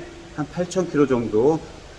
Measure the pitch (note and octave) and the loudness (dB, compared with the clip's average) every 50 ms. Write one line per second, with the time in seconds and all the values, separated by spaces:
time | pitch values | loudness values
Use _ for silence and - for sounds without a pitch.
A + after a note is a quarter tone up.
0 | - - - - - - - - D3 - - E3+ F3+ F3+ - F#3 F3+ E3+ - D3 | -2 -6 -16 -18 -18 -12 -8 -8 -8 -6 -4 -4 -4 -2 0 0 0 2 2 4
1 | D3 B2+ C3 A#2+ A#2 G#2 G#2 G#2+ A#2+ D3+ D#3+ D3+ - - - - - - - | 4 4 4 2 2 2 2 4 4 4 4 2 0 -6 -16 -18 -18 -18 -18